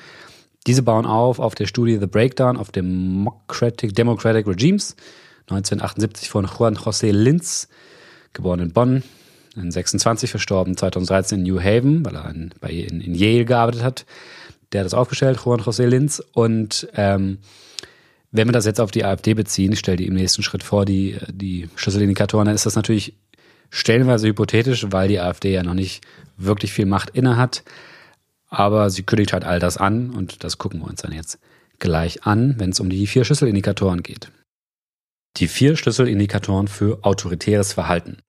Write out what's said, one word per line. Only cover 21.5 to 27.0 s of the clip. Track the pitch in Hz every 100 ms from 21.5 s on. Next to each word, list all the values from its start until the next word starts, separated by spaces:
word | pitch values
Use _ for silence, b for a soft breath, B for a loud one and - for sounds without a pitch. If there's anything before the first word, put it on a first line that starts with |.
| 90 85 -
Schlüsselindikatoren, | - 98 101 95 101 107
dann | 104
ist | 107 110
das | 110
natürlich | 107 110 - - _ _ b b b
stellenweise | - - 113 127 117 107
hypothetisch, | 104 107 110 123 123 104
weil | 95 98
die | 101
A | 87
F | 85
D | 98
ja | 95
noch | 87
nicht | 92 92 - B B B B
wirklich | 92 104 101
viel | -
Macht | 98 98